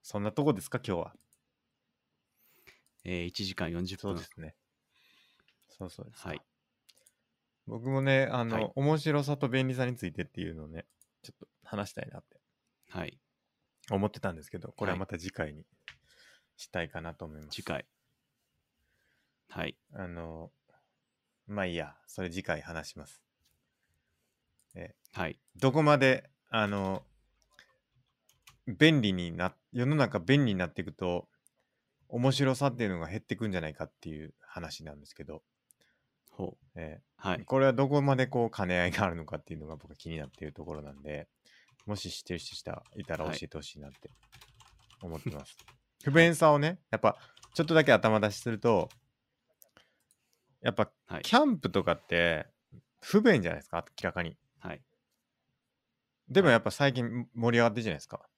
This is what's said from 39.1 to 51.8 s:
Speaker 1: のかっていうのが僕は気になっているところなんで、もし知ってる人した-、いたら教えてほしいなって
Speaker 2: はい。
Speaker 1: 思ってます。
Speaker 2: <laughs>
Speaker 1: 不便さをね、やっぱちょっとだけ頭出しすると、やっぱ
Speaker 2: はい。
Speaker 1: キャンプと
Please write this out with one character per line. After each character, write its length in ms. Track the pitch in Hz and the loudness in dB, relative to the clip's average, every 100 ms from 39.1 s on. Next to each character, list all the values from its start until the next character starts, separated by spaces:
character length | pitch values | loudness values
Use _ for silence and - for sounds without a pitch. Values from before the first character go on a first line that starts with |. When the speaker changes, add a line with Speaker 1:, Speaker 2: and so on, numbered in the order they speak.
| 85 | -2
Speaker 1:
の 80 | |
か 120 | 78 78 | -8 -12
っ 40 | |
て 100 | - | -10
い 20 | 78 | -12
う 40 | |
の 60 | 76 | -12
が 100 | 78 | -14
僕 140 | - | -16
は 60 | 73 | -18
気 120 | 82 | -12
に 100 | 80 | -10
な 80 | 69 | -12
っ 40 | |
て 140 | - | -12
い 40 | 78 | -14
る 40 | |
と 120 | 76 | -12
こ 100 | 80 | -12
ろ 80 | 78 | -12
な 100 | 73 | -12
ん 100 | 69 | -14
で、 260 | 73 73 76 _ _ _ _ _ - | -10 -10 -12 _ _ _ _ _ -10
も 80 | 104 | -8
し 140 | 92 | -8
知 100 | - | -12
っ 20 | |
て 80 | - | -10
る 40 | 87 | -10
人 160 | - | -10
し 80 | - | -14
た-、 200 | - - - - | -12 -14 -14 -16
い 80 | |
た 120 | - 80 | -8 -6
ら 80 | 78 | -4
教 120 | 76 | -6
え 60 | - | -8
て 80 | 80 | -12
ほ 60 | |
し 140 | 69 73 | -14 -16
い 40 | |
な 80 | 71 | -20
っ 40 | |
て 160 | 67 - | -20 -20
Speaker 2:
は 60 | |
い。 20 | _ _ - - _ - _ _ _ | _ _ -20 -20 _ -20 _ _ _
Speaker 1:
思 140 | 90 80 | -12 -10
っ 40 | |
て 100 | 113 | -10
ま 140 | 76 | -10
す。 120 | - - - _ | -16 -20 -20 _
Speaker 2:
<laughs> 240 | _ _ | _ _
Speaker 1:
不 60 | - | 4
便 240 | 151 170 | 8 8
さ 180 | 160 160 | 8 6
を 60 | 147 | 6
ね、 200 | 151 185 _ | 4 -2 _
や 80 | 110 | 2
っ 20 | |
ぱ 160 | 110 - - - - | 2 2 -12 -20 -8
ち 60 | - | -2
ょ 40 | |
っ 20 | 156 | 4
と 80 | |
だ 100 | 160 | 6
け 80 | 147 | 8
頭 280 | 113 113 107 | 8 8 4
出 100 | 104 | 2
し 80 | 104 | -2
す 100 | 120 | -6
る 80 | 110 | 0
と、 300 | 120 101 80 - _ _ _ _ _ _ _ - _ _ _ _ _ _ _ _ | 4 4 2 -6 _ _ _ _ _ _ _ -20 _ _ _ _ _ _ _ _
や 120 | 120 | -4
っ 20 | |
ぱ 160 | 95 107 _ _ | 0 -2 _ _
Speaker 2:
は 140 | 82 | -8
い。 20 | |
Speaker 1:
キ 120 | - | 4
ャ 100 | 240 | 6
ン 140 | 302 190 | 6 2
プ 120 | - | 0
と 140 | 98 | 2